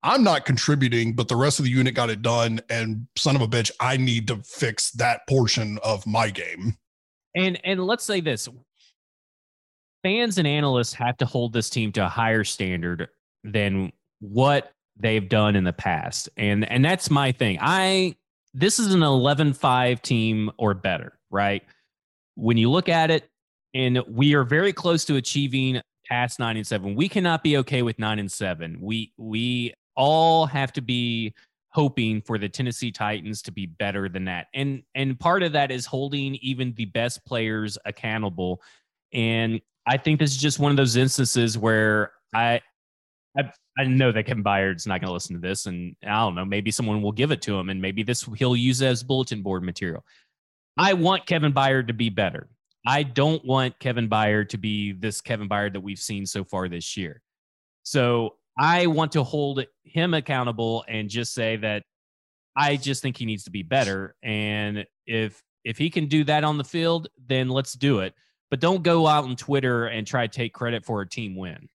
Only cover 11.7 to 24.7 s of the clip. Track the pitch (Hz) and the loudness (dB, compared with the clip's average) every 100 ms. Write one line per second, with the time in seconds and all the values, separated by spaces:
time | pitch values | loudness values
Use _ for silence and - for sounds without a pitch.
11.7 | - 110 101 92 85 113 110 104 - 95 | -2 -2 0 -2 0 2 2 0 -4 -4
12.7 | 90 87 87 85 _ _ _ 107 107 101 | -2 -4 -6 -8 _ _ _ -6 -2 0
13.7 | 95 95 - _ _ 104 107 131 143 - | 0 -4 -8 _ _ -6 2 4 4 0
14.7 | _ _ _ 110 110 95 110 107 101 90 | _ _ _ 0 0 2 2 4 4 2
15.7 | 85 98 82 82 - - - 104 101 107 | 0 -2 -2 -4 -8 -10 -4 -2 0 0
16.7 | 120 143 185 - 143 139 123 113 90 107 | 2 2 2 2 2 2 0 0 2 2
17.7 | 185 190 190 185 - _ _ _ 135 180 | 2 4 2 0 -4 _ _ _ 0 2
18.7 | 214 214 190 156 131 131 143 151 135 143 | 2 4 6 6 6 4 4 2 2 4
19.7 | 127 127 123 - 120 110 107 107 - 110 | 4 4 0 0 0 2 0 -2 -2 0
20.7 | 95 95 87 - _ _ 98 101 101 _ | 0 -2 -4 -6 _ _ 0 0 0 _
21.7 | _ _ _ _ _ _ - 110 117 117 | _ _ _ _ _ _ -6 2 4 4
22.7 | 156 180 165 160 160 - _ _ _ _ | 4 2 2 4 2 -2 _ _ _ _
23.7 | 131 127 123 - 117 143 147 123 147 196 | -2 2 2 0 2 4 4 4 2 2